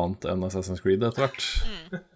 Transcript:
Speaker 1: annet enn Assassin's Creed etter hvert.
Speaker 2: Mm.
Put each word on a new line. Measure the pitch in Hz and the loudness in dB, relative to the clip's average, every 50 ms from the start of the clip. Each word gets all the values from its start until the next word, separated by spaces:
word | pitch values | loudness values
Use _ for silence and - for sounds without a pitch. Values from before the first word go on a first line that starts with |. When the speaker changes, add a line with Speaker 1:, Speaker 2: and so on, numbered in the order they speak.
| 87 | 2
Speaker 1:
annet | 90 95 - - 85 | 0 -2 -4 -2 -2
enn | 90 92 92 | -2 0 -2
Assassin's | 92 95 95 90 95 92 - | -2 -2 -4 -4 -4 -4 0
Creed | - 95 95 101 | 2 4 4 4
etter | 117 117 - 135 135 | 4 2 2 2 0
hvert. | 131 - - - - - - - | 0 0 -2 -4 0 2 2 2
Speaker 2:
Mm. | 208 208 165 160 175 185 165 - _ - | 2 0 -2 -10 -12 -12 -12 -12 _ -10